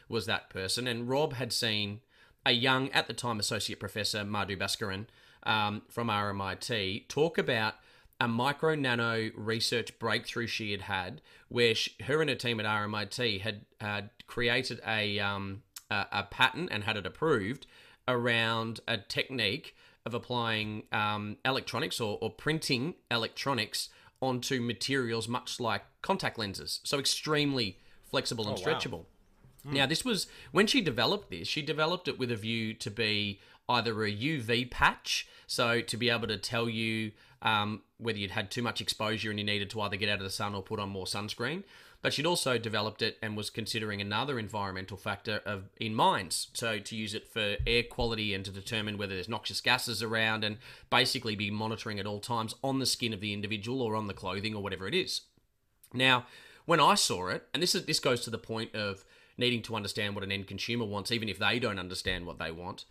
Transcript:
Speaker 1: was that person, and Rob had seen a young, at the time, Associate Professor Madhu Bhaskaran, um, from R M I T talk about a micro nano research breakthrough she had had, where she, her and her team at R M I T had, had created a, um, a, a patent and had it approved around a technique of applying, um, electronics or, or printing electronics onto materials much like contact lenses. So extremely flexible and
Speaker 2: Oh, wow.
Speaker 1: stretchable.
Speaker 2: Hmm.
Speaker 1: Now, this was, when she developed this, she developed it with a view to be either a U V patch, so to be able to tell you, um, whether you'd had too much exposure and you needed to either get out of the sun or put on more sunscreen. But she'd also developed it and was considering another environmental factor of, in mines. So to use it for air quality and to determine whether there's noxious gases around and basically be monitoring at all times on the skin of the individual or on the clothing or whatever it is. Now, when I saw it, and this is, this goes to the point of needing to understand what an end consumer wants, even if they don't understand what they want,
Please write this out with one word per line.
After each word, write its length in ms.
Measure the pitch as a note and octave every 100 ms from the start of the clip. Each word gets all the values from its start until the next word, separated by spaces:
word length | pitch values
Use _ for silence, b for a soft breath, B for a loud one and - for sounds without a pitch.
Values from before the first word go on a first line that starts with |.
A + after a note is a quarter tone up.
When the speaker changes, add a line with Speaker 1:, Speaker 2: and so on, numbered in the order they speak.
| B
Speaker 1:
was 180 | A2+ G2+
that 240 | G2+ -
person, 380 | - F#2+ A#2+ B2+
and 220 | A#2 A#2+
Rob 240 | C3 D#3
had 180 | B2 B2+
seen 480 | - A#2 G#2+ G#2 G#2 - b b b C#3
a 60 |
young, 380 | B2 B2+ C3 C3+
at 160 | D3+ D#3
the 60 |
time, 260 | A#2 A#2+ A2
Associate 400 | G#2 A2 - G#2
Professor 440 | G2+ A2+ G2+ G#2+
Madhu 320 | G2+ G#2 G2 F#2+
Bhaskaran, 520 | G2 - G#2+ F#2+ A2+ B B B
um, 400 | - A2 G#2 G#2 -
from 200 | - A#2+
R 200 | G#2 G2+
M 120 | G2
I 140 | G2 F#2
T 500 | - A#2 F#2+ G#2 -
talk 300 | - D#3+ E3
about 380 | C#3 A#2+ A2 - B B B -
a 80 | A#2+
micro 480 | A#2 C3 C#3+ D#3+ D3+
nano 560 | C3+ A#2+ A#2 A2+ A2 A2+
research 640 | G#2+ A2+ - A#2+ A2 -
breakthrough 500 | A#2 A2 A#2 - A#2
she 240 | - G#2+
had 100 | G2+
had, 400 | F#2+ F#2+ F#2 D2+ - B B
where 260 | A#2 A#2+
she, 180 | A2 - -
her 180 | G#2 D3+
and 80 | D3+
her 60 | B2
team 240 | B2 A2+
at 60 | G#2+
R 180 | G#2+
M 100 | G#2
I 120 | G#2+ G#2
T 340 | - A#2+ G2
had, 260 | G#2+ G#2 - -
had 280 | G#2+ G#2 G#2 - -
created 520 | - A#2+ B2 B2+ A#2 -
a, 340 | A2 G#2+ G2+
um, 440 | G2+ G2+ G2 G2 - - -
a, 160 | G#2 G2
a 120 | G2+
patent 460 | G2+ - B2+ - F3+
and 120 | G#2
had 140 | G#2 G#2+
it 80 | F#2+
approved 600 | - D#3+ C3 F#2+ C3+ - B B B -
around 760 | B2 A#2+ A#2 A2+ A2+ A2+ A2 -
a 100 | A2+
technique 800 | - - - C3 G#2+ C3 - - B B -
of 80 |
applying, 720 | A#2 - B2 A#2 A2 G#2+ G#2+ -
um, 460 | A2+ G#2+ G#2 G#2 G#2 -
electronics 540 | C3 - A#2 E3+ -
or, 160 | A2 A2
or 80 | A2
printing 680 | - - D#3 - C3 C#3+ - -
electronics 800 | A#2+ A2+ - - C3 G#2+ - - B B B
onto 380 | C3 B2 B2 C3+
materials 640 | A#2+ A2+ - C3+ A#2+ A2+ A2
much 320 | B2 - -
like 240 | A#2 G2+ - _
contact 360 | - F#3+ B2+ -
lenses. 420 | G#2 F#2+ D2+ -
So 160 | - C#3+
extremely 800 | C#3 - D3+ D3+ D3 C3+ G#2+ - b b -
flexible 380 | C#3 - A#2 G#2+
and 100 | G#2
Speaker 2:
Oh, 40 |
wow. 160 | F#2 C3+
Speaker 1:
stretchable. 280 | B2+ F2+ E2+ - - _ - -
Speaker 2:
Hmm. 100 | C#3
Speaker 1:
Now, 120 | C#3 C3+
this 180 | D#3+
was, 240 | B3+ G#3+ - B B
when 160 | D#3+ G#3+
she 140 | C#4+
developed 480 | E3+ A2+ C3+ G3+ -
this, 180 | E2+ E2+
she 140 | -
developed 460 | D3 D3+ D#3 F3+ D3
it 100 | A#2+
with 140 | B2
a 40 | A#2
view 380 | G#2+ A2+ A2 A2
to 160 | -
be 480 | G#2+ A2 G#2 G#2 G2+ B B -
either 360 | A#2+ A2+ G#2+
a 60 | G#2+
U 320 | G#2 C3 D#3+
V 240 | A2 A#2+ B2
patch, 640 | - D3 A#3+ - - - B B
so 340 | - B2 A#2
to 180 | A2+ A2
be 120 | A#2
able 180 | A#2 A2
to 100 | G#2
tell 300 | - A#2 A#2
you, 440 | A2+ A2+ A2 A2 - B B
um, 400 | A2 A2 G#2 G#2 - -
whether 200 | A2+ G#2
you'd 140 | G2+
had 180 | G#2 G2+
too 140 | -
much 180 | A#2+ -
exposure 480 | G#2+ - G#2+ A2 G#2+
and 80 | G#2
you 80 | G#2
needed 240 | G#2 G2
to 120 | A2
either 140 | G2+ G2
get 140 | G#2
out 80 | G2+
of 60 |
the 60 | G2
sun 240 | - G#2 G2+
or 80 |
put 160 | F#2+ G#2+
on 100 | G2
more 160 | G2 F2+
sunscreen. 580 | G2+ G#2 - A#2+ E3+ G3+ B B B
But 120 | C3
she'd 120 | - D#3
also 320 | F3 C3+ A#2+
developed 440 | A2 G#2+ G#2+ G#2
it 160 | A2 -
and 140 | A2 G#2+
was 140 | G#2
considering 500 | - G#2+ A#2 G#2+ G2+
another 400 | G2+ G#2 C3+ B2+
environmental 580 | G#2 G#2+ G2 F#2 F#2+ G2
factor 440 | - G2+ - G#2+ -
of, 240 | G2+ G2+ -
in 140 | A2
mines. 540 | A2 F3 D#3+ F2 - -
So 260 | - A#2 G#2+
to 160 | G#2 A2+
use 180 | G#2+
it 140 | G#2 -
for 300 | - G#2 G#2 A#2
air 160 | A#2+
quality 500 | A#2 - A#2+ A2 G#2+
and 100 | G2 G2
to 60 |
determine 460 | G2 G2 A2 G#2+ G2+
whether 160 | G2+
there's 140 | F#2+ G2
noxious 300 | A2+ - G#2+
gases 400 | - B2+ A#2+ G#2
around 420 | A2+ A2 A2 A2
and 140 | G#2+ G#2+ B B B
basically 460 | B2 C3 B2+ A2+ G#2+
be 160 | G#2
monitoring 480 | G#2 A2 A2 A2+ G#2
at 80 | G2
all 140 | G#2
times 340 | G#2 A#2 A2 -
on 160 | C3+ C3+
the 60 | B2
skin 280 | - A#2
of 60 | G#2+
the 140 | G#2
individual 480 | G#2 G2+ G#2+ G#2 C3
or 140 | A#2 A2
on 120 | G#2
the 60 |
clothing 420 | F#2+ F#2+ F#2+ G#2+ G#2+
or 80 |
whatever 240 | G2 F#2 F#2+
it 80 | F#3
is. 260 | - - - _ _ _ _ _ -
Now, 320 | A#2+ C3 B2+ - B B B B
when 140 | E3
I 160 | D3+ G3+
saw 320 | - G2 F2+
it, 160 | C3 -
and 80 | -
this 140 | F3 F#3+
is, 100 | -
this 140 | D#3
goes 220 | D3 B2
to 80 | A#2+
the 80 | A2+
point 360 | - A2+ A2+
of 300 | A2 G#2 G2 - B B B
needing 240 | B2 A#2+
to 120 | G#2+ A2
understand 400 | G2+ - G#2 G2+
what 80 |
an 80 | G2
end 160 | G2 F#2+
consumer 380 | G2 - A#2+ A2
wants, 260 | G2+ F#2+
even 180 | A#2 G#2+
if 80 | F#2
they 220 | G#2 A#2
don't 200 | A#2+ G2
understand 460 | F2+ F2+ - F#2 F2
what 140 | D2
they 120 | E2
want, 340 | E2 F2 - -